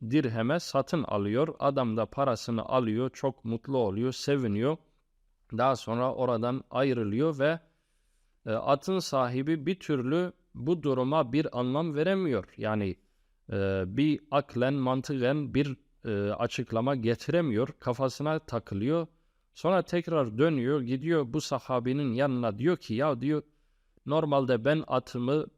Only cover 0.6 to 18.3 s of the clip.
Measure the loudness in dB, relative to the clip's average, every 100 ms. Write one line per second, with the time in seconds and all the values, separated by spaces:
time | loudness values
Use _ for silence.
0.6 | 0 -2 0 -2 0 -2 0 0 0 0
1.6 | 0 2 0 0 -2 0 0 0 -2 -4
2.6 | 0 0 2 0 -2 -2 -4 -4 -6 -6
3.6 | -2 0 0 0 -2 -2 -2 0 2 2
4.6 | 0 -2 _ _ _ _ _ _ _ 0
5.6 | 2 2 -2 -2 -2 0 0 0 0 -2
6.6 | -4 0 0 2 0 0 0 2 0 0
7.6 | -8 _ _ _ _ _ _ _ -6 -4
8.6 | 0 0 0 -2 0 0 0 0 -2 -2
9.6 | -2 -4 -2 -2 0 0 0 -6 _ -8
10.6 | -2 0 0 0 2 2 2 0 0 -2
11.6 | 0 0 -2 0 0 0 0 0 -2 -6
12.6 | -2 0 -2 -4 _ _ _ _ -8 -2
13.6 | 0 0 -2 2 2 0 0 -2 -2 0
14.6 | 0 2 0 -2 -2 -2 0 0 0 0
15.6 | 0 -4 _ _ -4 -2 -2 -2 -2 -4
16.6 | -2 0 0 0 0 0 0 0 2 2
17.6 | 0 -2 -4 -2 -2 -2 -2